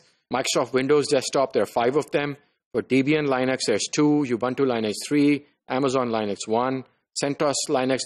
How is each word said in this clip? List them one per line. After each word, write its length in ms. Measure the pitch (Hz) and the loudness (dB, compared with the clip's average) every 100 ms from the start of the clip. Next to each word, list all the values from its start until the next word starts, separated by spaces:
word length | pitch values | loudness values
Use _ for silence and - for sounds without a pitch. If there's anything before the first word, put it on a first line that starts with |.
| - _ - | -10 _ -6
Microsoft 400 | 123 - 165 127 | -4 -2 -2 0
Windows 340 | 127 135 147 135 | 0 2 2 2
Desktop, 460 | 139 - 147 131 | 0 0 0 0
there 100 | 123 | 0
are 40 | 101 | 0
five 280 | - 120 147 | 0 0 0
of 140 | 135 | 0
them. 260 | 156 143 139 _ _ _ | -2 -2 -6 _ _ _
For 80 | 120 | -6
Debian 460 | 98 131 135 151 143 | 0 2 2 0 0
Linux, 340 | 127 131 127 - | 0 0 0 0
there's 200 | 101 - | 0 0
two, 340 | - 147 147 135 | 0 2 2 0
Ubuntu 380 | 117 123 123 135 | -2 -2 0 0
Linux 280 | 117 110 101 - | 0 -2 -4 -2
three, 380 | 147 143 143 - _ - | 2 2 2 -4 _ -6
Amazon 420 | 131 139 131 123 | -2 0 0 0
Linux 380 | 113 104 95 - | -2 -2 -6 -2
one, 360 | 113 127 131 - _ _ - | 0 0 -4 -8 _ _ -6
CentOS 340 | 143 139 151 135 - | -4 0 0 -2 -2
Linux, 320 | 135 127 131 | 0 0 -2